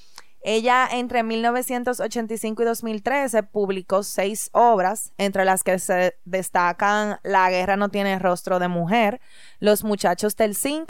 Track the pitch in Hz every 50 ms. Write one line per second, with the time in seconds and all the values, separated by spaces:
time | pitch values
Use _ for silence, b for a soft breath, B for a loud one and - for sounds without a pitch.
0 | b b b b b b b b - 196 214 226 226 247 247 254 254 - 240 247
1 | 247 233 247 240 226 226 226 226 226 233 240 254 247 - 254 247 240 254 247 -
2 | - 220 - 240 226 208 226 208 - 220 220 220 233 233 226 - 233 226 220 208
3 | - 240 262 285 277 240 233 214 208 - - 214 202 190 196 190 185 - 190 196
4 | 202 - - - 185 196 220 - - - - 220 233 240 226 190 180 185 220 -
5 | - - - - 196 202 196 190 190 190 190 185 - 196 185 185 - - 185 180
6 | 180 180 - - - 180 180 185 180 - - 180 175 175 175 - 202 202 208 214
7 | 214 208 190 - - 180 196 190 185 185 185 180 185 196 196 202 202 202 202 202
8 | 196 196 190 185 190 180 180 175 - 190 185 180 180 180 175 175 170 165 220 240
9 | 220 202 240 254 b b b b b b b b 196 208 208 - 220 214 208 196
10 | - 175 180 - 208 214 - - 220 208 202 - - 277 294 311 330 -